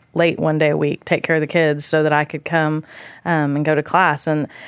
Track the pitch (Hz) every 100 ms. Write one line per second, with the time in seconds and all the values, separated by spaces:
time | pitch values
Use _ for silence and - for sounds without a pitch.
0 | - 165 170 160 156 156 151 151 147 -
1 | - 156 - 160 151 175 156 147 - 156
2 | 151 147 151 147 - 165 156 156 - -
3 | - - 180 160 143 143 151 151 151 175
4 | 180 147 160 151 - -